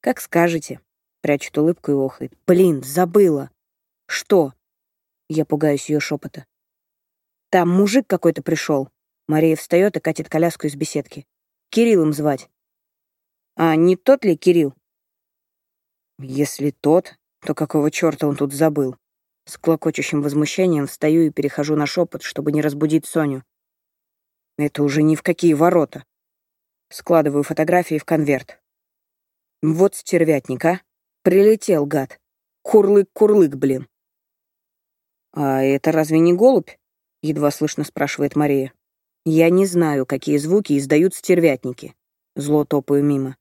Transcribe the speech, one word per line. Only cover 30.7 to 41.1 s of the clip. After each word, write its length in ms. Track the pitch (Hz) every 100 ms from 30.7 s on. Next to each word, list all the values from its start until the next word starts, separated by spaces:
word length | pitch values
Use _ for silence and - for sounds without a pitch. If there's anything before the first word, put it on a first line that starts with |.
| 185 _ _ _ _
Прилетел, 640 | - 185 208 220 - 170
гад! 360 | 143 151 135 - _ _ _ _
Курлык-курлык, 960 | - 220 196 202 196 - 214 208 160 139
блин!" 320 | 139 131 131 _ _ _ _ _ _ _ _ _ _ _ _ _ _
"А 300 | - 143 135
это 280 | 135 139 -
разве 300 | 160 156 160
не 120 | 165
голубь?" 380 | 175 240 247 - - _ _ _ _
едва 280 | 151 147 147
слышно 320 | - 156 -
спрашивает 540 | 151 - 143 - 143 147
Мария. 360 | 147 139 131 _ _ _ _ _
"Я 260 | - 160 165
не 160 | 180 196
знаю, 400 | 175 165 143 131
какие 300 | 135 - 147
звуки 420 | 151 196 202 143
издают 360 | 139 151 185